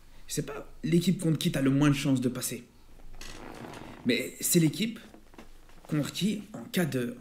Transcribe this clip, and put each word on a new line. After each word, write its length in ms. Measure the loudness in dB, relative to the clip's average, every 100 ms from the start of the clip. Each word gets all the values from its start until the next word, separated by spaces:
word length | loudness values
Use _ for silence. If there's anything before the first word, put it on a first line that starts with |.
| -20 -16 -6
C'est 180 | -4
pas 220 | -4 -8 -12 -6
l'équipe 380 | 2 4 4 2
contre 180 | 2 2
qui 140 | 2
t'as 80 | 2
le 100 | 4
moins 180 | 6 6
de 60 |
chances 260 | 4 4 4
de 80 | 2
passer. 380 | -2 -6 -6 -12 -20 -20 -16 -14 -12 -12 -12 -12 -12 -12 -12 -14 -4
Mais 300 | 0 2 0 -4
c'est 200 | 2 6
l'équipe 380 | 4 2 -4 -4 -14 -20 -20 -20 -18 -18 -20 -16 -2
contre 240 | -2 -2
qui, 320 | 0 -2 -2 -6
en 120 | -12
cas 200 | -4 0
de, 320 | 0 0 -2 -6